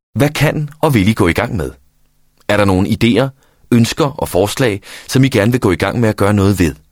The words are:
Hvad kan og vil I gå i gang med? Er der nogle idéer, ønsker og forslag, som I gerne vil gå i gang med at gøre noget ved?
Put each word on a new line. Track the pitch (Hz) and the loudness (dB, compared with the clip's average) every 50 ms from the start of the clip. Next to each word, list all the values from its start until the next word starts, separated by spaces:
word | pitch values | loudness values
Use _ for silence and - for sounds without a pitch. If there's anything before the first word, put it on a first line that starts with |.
| _ _ _ | _ _ _
Hvad | 110 143 147 | -2 -2 -2
kan | 151 - 143 151 - 156 151 147 - - | 0 0 -2 -2 -2 -2 -6 -8 -6 -4
og | - 165 139 | -2 0 2
vil | 107 95 107 | 2 2 2
I | 113 | 0
gå | - 104 87 | 2 0 0
i | 82 | 0
gang | - 101 117 120 | -2 -4 -4 -4
med? | 95 71 64 62 - _ _ _ _ _ _ _ _ _ _ _ _ _ - | -6 -6 -8 -10 -14 _ _ _ _ _ _ _ _ _ _ _ _ _ -2
Er | 104 104 | 0 0
der | 104 | 2
nogle | 98 95 90 101 - | 2 2 0 0 0
idéer, | 113 - 113 117 117 104 135 135 - _ _ _ _ _ _ _ | -2 0 2 2 2 2 0 -2 -4 _ _ _ _ _ _ _
ønsker | 123 117 117 - - - 160 | 2 2 2 0 0 -2 -2
og | 139 - - - - | -2 -2 -6 -8 -4
forslag, | - 87 98 104 - - 135 117 98 101 - - - - - - | 0 0 0 0 0 -2 -2 -2 -2 -4 -8 -14 -20 -20 -14 -2
som | - 127 135 | 0 2 2
I | 135 | 2
gerne | - 110 98 117 | 2 2 0 2
vil | 123 127 | 0 0
gå | - 104 | 2 0
i | 87 | 0
gang | 78 - 98 - 120 | 0 -2 -2 -2 0
med | 120 110 | 0 0
at | 104 - | 0 0
gøre | 101 101 104 | 0 2 2
noget | 101 95 98 101 90 | 2 2 2 2 2
ved? | 87 76 67 - _ _ | 0 0 -2 -6 _ _